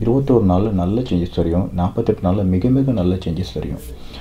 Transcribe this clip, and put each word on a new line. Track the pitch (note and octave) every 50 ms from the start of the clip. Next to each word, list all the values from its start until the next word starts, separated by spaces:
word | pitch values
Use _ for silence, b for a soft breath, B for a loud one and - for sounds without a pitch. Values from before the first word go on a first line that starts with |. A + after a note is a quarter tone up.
| A2
இருபத்தோரு | A2+ B2+ C#3 C3+ C#3 B2+ A2+ G2+ F#2
நாள்ல | F2+ F#2 G#2+ A2
நல்ல | G2+ F2+ F2 F#2 G#2 B2
changes | B2+ - F#2 F2 F2 - -
தெரியும். | F2+ E2 E2 E2+ F2+ G2+ - G2
நாற்பத்தெட்டு | F2+ F2 G2 - A#2 - - - - F#2+ F2+
நாள்ல | F#2+ G#2 F#2+
மிக | F2+ F#2 F#2 G#2+ B2+
மிக | C3 C#3 C#3 C3+
நல்ல | A#2 F#2+ F2 F2+ F#2
changes | F2+ - F2+ D#2+ F2+ F2+ - -
தெரியும். | D#2 - - - - - - B B B B B B